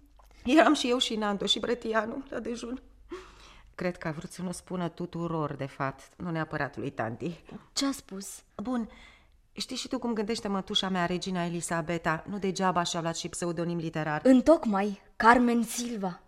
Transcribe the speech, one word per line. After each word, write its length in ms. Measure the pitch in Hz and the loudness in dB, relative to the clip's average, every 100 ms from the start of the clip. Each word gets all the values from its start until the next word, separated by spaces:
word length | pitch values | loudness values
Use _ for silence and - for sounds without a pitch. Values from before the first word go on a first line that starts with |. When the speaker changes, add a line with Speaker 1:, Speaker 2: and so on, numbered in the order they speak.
| - - - - 233 | -20 -20 -20 -6 4
Speaker 1:
Eram 280 | 311 320 | 6 8
și 160 | 285 247 | 4 2
eu 80 | 247 | 2
și 180 | - 214 | 0 0
Nando 300 | 208 196 202 | 0 0 0
și 140 | 208 | 0
Brătianu 640 | 220 240 226 220 220 269 - | 0 -2 0 0 -2 -6 -8
la 100 | 254 | -8
dejun. 420 | 226 233 240 262 - - - 370 - - - - - - | -6 -8 -8 -10 -12 -20 -16 -16 -14 -20 -20 -20 -20 -6
Cred 220 | 180 175 | -6 -4
că 100 | 165 | -8
a 40 | |
vrut 200 | 151 - | -8 -12
să 100 | - | -10
nu 100 | 180 | -8
spună 380 | 175 - 180 170 | -8 -8 -4 -4
tuturor, 640 | 165 175 170 170 160 147 | -4 -8 -6 -4 -2 -4
de 120 | 139 139 | -4 -8
fapt, 380 | - 135 135 - - | -4 -6 -6 -16 -12
nu 140 | 175 | -6
neapărat 460 | 160 156 151 131 110 | -4 -4 -4 -4 -6
lui 120 | 135 | -6
tanti. 520 | 127 113 117 165 165 - - - | -4 -6 -6 -8 -10 -16 -18 -10
Speaker 2:
Ce 120 | - 277 | -4 -2
a 60 | |
spus? 500 | - - 196 - - - - | -4 -10 -14 -12 -16 -16 -10
Speaker 1:
Bun, 260 | 220 247 220 - - - _ _ _ | -4 -4 -4 -12 -20 -20 _ _ _
știi 240 | - - 254 | -12 -8 -8
și 120 | - | -6
tu 120 | 254 | -4
cum 140 | 233 | -2
gândește 340 | 220 214 226 202 | -2 -2 -4 -2
mătușa 420 | 196 - 208 190 | -4 0 -2 0
mea, 160 | 185 175 | 0 0
regina 400 | 180 190 180 170 | 0 -2 -2 -2
Elisabeta? 800 | 170 - 170 160 170 170 160 - | -4 -2 -4 -2 -2 -2 -2 -4
Nu 80 | 202 | -4
degeaba 440 | 190 180 185 175 | -2 0 2 2
și-a 180 | 170 170 | 0 -2
luat 160 | 165 170 | -4 -4
și 120 | 165 | -8
pseudonim 480 | - 175 170 170 170 | -4 -4 -2 -2 -2
literar. 440 | 160 160 156 151 | -4 -4 -2 4
Speaker 2:
Întocmai, 800 | 262 254 294 320 226 196 208 196 - - | 6 8 8 6 4 0 0 -4 -10 6
Carmen 480 | 226 247 240 233 | 8 8 6 2
Silva. 580 | 226 240 240 220 185 170 | 0 -4 -6 -4 -4 -6